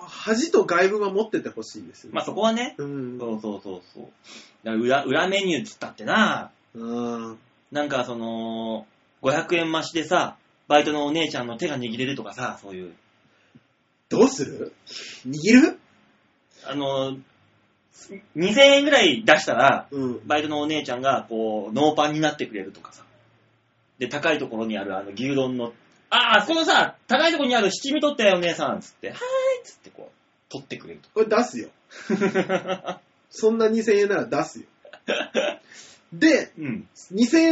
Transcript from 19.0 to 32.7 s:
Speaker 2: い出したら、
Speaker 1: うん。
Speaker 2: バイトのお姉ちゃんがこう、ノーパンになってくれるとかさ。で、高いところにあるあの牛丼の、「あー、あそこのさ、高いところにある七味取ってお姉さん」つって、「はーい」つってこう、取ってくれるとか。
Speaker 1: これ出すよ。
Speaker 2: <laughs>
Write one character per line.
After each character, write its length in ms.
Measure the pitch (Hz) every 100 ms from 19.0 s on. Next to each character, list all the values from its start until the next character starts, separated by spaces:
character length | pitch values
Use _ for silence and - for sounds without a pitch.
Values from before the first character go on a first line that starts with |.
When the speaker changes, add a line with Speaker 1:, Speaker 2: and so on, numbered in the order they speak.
Speaker 2:
い 220 | 190 117
出 140 | 107 156
し 80 | -
た 80 |
ら、 340 | 117 135 104 -
Speaker 1:
う 160 | 139 131
ん。 200 | 110 143
Speaker 2:
バ 120 | 151
イ 40 |
ト 60 | 151
の 120 | 151
お 60 | 147
姉 180 | 156
ち 80 | 135
ゃ 40 | 123
ん 60 |
が 240 | 135 120 110
こ 400 | 113 110 107 101
う、 40 |
ノ 180 | 113 151
ー 20 |
パ 140 | 151 147
ン 40 |
に 60 | 151
な 120 | 156
っ 40 | 147
て 100 | 123
く 80 |
れ 80 | 104
る 100 | 92
と 80 | -
か 120 | -
さ。 120 | - - _ _ _ _ _ _ _ _ _
で、 100 | 123
高 240 | 143 165
い 60 | 143
と 100 | 123
こ 100 | 110
ろ 80 | 113
に 100 | 104
あ 80 |
る 120 | 98 95
あ 60 |
の 100 | 101
牛 220 | 101 131
丼 220 | 135 131 127
の、 160 | 117 - _ _ _
「あ 280 | 233 233 214
ー、 0 |
あ 20 |
そ 60 | -
こ 60 | 330
の 80 | 320
さ、 300 | 262 - - -
高 220 | 262 330
い 20 |
と 80 | 320
こ 60 |
ろ 40 | 254
に 80 | 240
あ 40 |
る 100 | 196
七 220 | - 277
味 80 | 302
取 120 | 294
っ 40 | 285
て 140 | 208
お 60 | 180
姉 120 | 175
さ 220 | 160 139
ん」 60 | 98
つ 80 | -
っ 20 |
て、 140 | _ -
「は 40 |
ー 40 | -
い」 20 | 494 523 523 494
つ 120 | - -
っ 20 |
て 120 | -
こ 200 | - -
う、 420 | _ _ _ _
取 100 | 131
っ 40 | -
て 100 | 123
く 120 | -
れ 60 |
る 60 | -
と 80 | _
か。 60 |
Speaker 1:
こ 60 | 214
れ 60 | 220
出 160 | 208
す 140 | 247 120
よ。 100 | - _ _ - - - 196 190 185
Speaker 2:
<laughs> 520 | 185 180